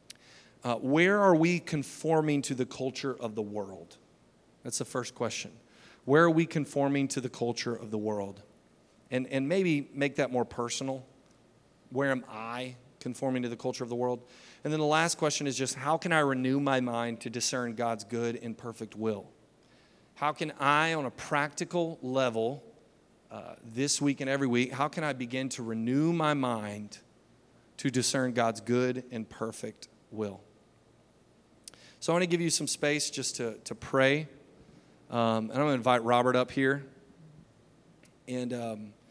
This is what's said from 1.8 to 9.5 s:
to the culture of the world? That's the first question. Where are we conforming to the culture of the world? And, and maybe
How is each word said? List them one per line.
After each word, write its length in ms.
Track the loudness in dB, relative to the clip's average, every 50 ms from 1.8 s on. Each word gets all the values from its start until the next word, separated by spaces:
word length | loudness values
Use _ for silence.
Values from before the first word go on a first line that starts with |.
| -4 -6 -8 -6 -2 2 2 2 4 4 2 0 0
to 120 | -2 -2
the 120 | -4 -4
culture 500 | -4 -6 -6 -6 -6 -6 -6 -6 -6 -6 -4
of 160 | -6 -6 -4
the 60 | -4
world? 560 | -6 -4 -4 -6 -6 -8 -10 -14 -16 -18 -20 -20 _ _ _ _ _ _ _ _ _ _ _ _ -10
That's 140 | -8 -6
the 80 | -6 -6
first 300 | -4 -4 -4 -4 -6 -4
question. 380 | -4 -4 -4 -4 -6 -8 -10 -14 -20 -20 _ -20 -20 -20 -20 -20 -8 0
Where 200 | 4 6 8 8
are 60 | 8
we 140 | 6 4 2
conforming 640 | 2 0 -2 -2 -2 0 0 2 2 2 2 0 0
to 140 | -2 -4 -4
the 80 | -4
culture 440 | -4 -2 -2 -2 -2 -2 -4 -4 -4
of 160 | -6 -6 -6
the 60 | -4
world? 460 | -2 -2 -2 -2 -2 -4 -6 -8 -14 -20 -20 -20 _ _ _ _ _ _ _ _ _ _ -4
And, 160 | -4 -2 -2 -2
and 200 | -2 -2 0
maybe 400 | 2